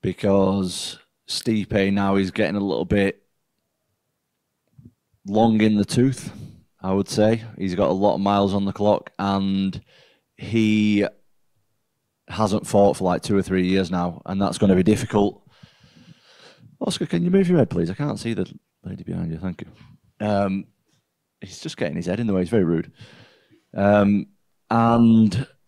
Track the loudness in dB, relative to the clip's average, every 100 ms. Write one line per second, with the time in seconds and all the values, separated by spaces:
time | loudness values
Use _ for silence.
0 | -6 -4 0 2 2 0 -4 -6 -12 -14
1 | _ _ _ -8 -2 -4 -2 0 0 0
2 | 0 0 -2 -2 -2 -2 -4 -4 0 0
3 | 0 -2 _ _ _ _ _ _ _ _
4 | _ _ _ _ _ _ _ _ -20 _
5 | _ _ -4 2 2 4 4 2 0 2
6 | 0 0 -12 -16 -20 -20 _ _ -4 -2
7 | -2 2 2 2 -4 -8 -6 0 0 2
8 | 2 2 0 2 2 0 -4 -2 0 0
9 | -2 -6 -2 -2 -2 -2 -4 -6 -16 _
10 | _ _ _ _ -4 0 2 2 2 2
11 | 0 -6 _ _ _ _ _ _ _ _
12 | _ _ _ -2 -2 -2 0 4 4 2
13 | -2 -2 0 -2 0 0 0 0 0 -2
14 | -4 -6 -8 -4 -4 0 2 4 4 2
15 | 0 0 0 -2 _ _ -20 _ _ _
16 | -20 -20 _ _ -20 _ -20 _ -6 -4
17 | -4 -2 2 2 4 2 2 0 -4 -4
18 | -6 -4 -6 -4 -6 -10 _ _ -16 -14
19 | -10 -8 -6 -8 -8 -10 -14 -18 -20 -20
20 | _ _ -2 0 0 -4 -8 _ _ _
21 | _ _ _ _ -20 -16 -16 -8 -6 -6
22 | -6 -4 -2 -2 0 0 2 0 -4 _
23 | -20 -20 -20 _ _ _ _ -2 2 4
24 | 4 2 -2 _ _ _ _ 2 4 6
25 | 6 6 4 2 -6 _